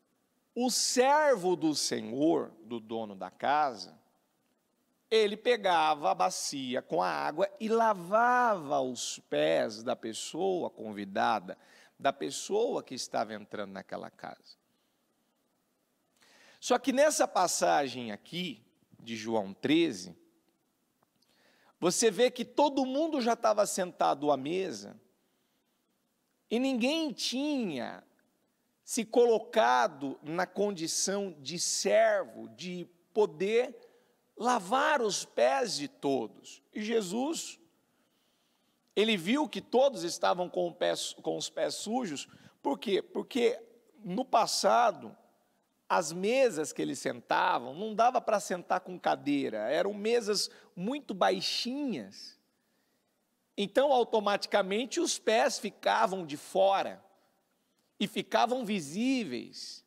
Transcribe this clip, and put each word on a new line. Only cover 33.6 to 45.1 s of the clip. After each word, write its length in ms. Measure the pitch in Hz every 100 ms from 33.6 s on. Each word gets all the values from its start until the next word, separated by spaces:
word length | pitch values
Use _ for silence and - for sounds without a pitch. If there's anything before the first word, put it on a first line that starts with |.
| 254 - - _ _ _ _ -
lavar 680 | 240 240 180 262 302 294
os 220 | 220 165
pés 540 | - - 240 269 240 143
de 100 | 143
todos. 760 | - 143 131 107 - - - _
E 80 | -
Jesus, 760 | 214 233 185 220 277 339 - - _ _ _ _ _ _ _ _ _ _ _ _ _
ele 220 | - 214 208
viu 320 | 165 277 262
que 140 | 196
todos 420 | - 240 277 214
estavam 460 | 170 - 190 180 180
com 180 | 185 175
o 60 |
pé, 180 | 165 170 165 - -
com 160 | 165 160
os 120 | -
pés 260 | - 151 -
sujos. 520 | 202 240 214 139 - - - _
Por 160 | 285 277
quê? 240 | 226 185
Porque 560 | - - 202 254 233 - - _ _ _
no 220 | 202 190 262
passado, 920 | 226 190 - 196 226 240 156 113